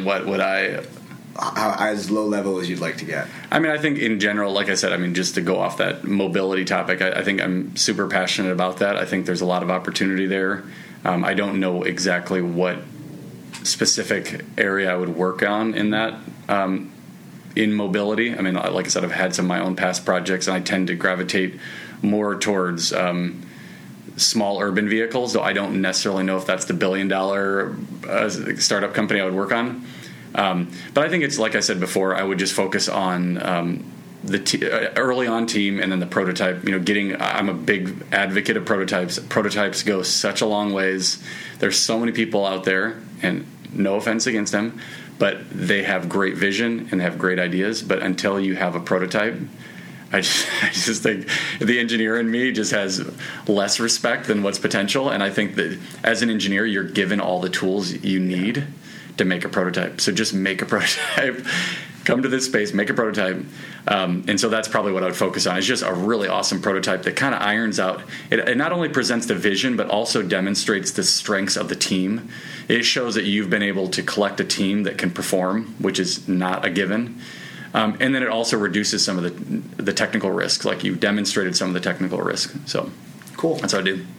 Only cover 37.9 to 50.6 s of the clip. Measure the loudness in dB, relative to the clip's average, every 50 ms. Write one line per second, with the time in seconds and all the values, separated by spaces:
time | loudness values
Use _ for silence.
37.9 | -6 -8 -4 -2 0 0 2 2 0 0 0 2 0 0 0 0 0 0 0 0
38.9 | 0 0 0 -2 -4 -6 -6 -2 0 0 0 2 2 0 0 0 -2 -2 0 0
39.9 | 0 0 0 0 0 0 0 0 0 0 2 2 2 2 0 0 0 2 2 2
40.9 | 0 0 0 -2 -2 -4 -6 -12 -12 -12 -12 -14 -4 -2 0 0 2 2 2 2
41.9 | 2 0 0 0 0 0 0 0 2 0 0 0 0 0 0 2 2 2 2 -2
42.9 | -4 -8 -12 -16 -8 -4 -2 -2 -2 -2 -4 -8 -14 -16 -14 -6 -2 0 2 2
43.9 | 2 2 0 0 0 0 0 0 0 0 0 0 0 0 0 -2 -4 -8 -12 -14
44.9 | -14 -14 -16 -14 -4 0 2 2 2 0 -6 -10 -6 -2 0 2 2 2 2 2
45.9 | 0 0 0 0 0 2 2 2 2 2 0 0 2 2 0 0 0 -2 -2 -2
46.9 | 0 0 2 0 0 0 0 2 2 2 2 2 2 2 2 2 0 -2 0 0
47.9 | 0 0 2 0 0 0 0 2 2 2 2 0 0 0 0 0 0 -2 0 2
48.9 | 2 2 2 2 0 0 0 0 -2 -4 -6 -8 -10 -14 -16 -16 -16 -16 -16 -16
49.9 | -16 -16 -6 0 0 2 2 2 2 0 0 0 0 0